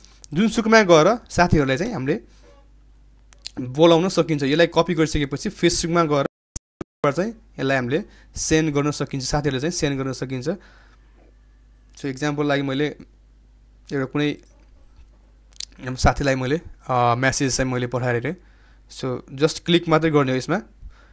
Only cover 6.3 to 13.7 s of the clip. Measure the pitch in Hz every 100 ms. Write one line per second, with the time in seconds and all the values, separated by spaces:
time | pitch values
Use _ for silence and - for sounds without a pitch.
6.3 | _ _ - _ - - _ 147 139 214
7.3 | 226 _ - 135 135 120 151 214 - -
8.3 | - - 160 160 143 147 143 143 139 127
9.3 | 147 143 131 151 175 143 135 135 123 131
10.3 | 131 135 196 - - - _ _ _ _
11.3 | _ _ _ _ _ _ - 139 131 147
12.3 | 143 147 139 139 135 147 - - _ _
13.3 | _ _ _ _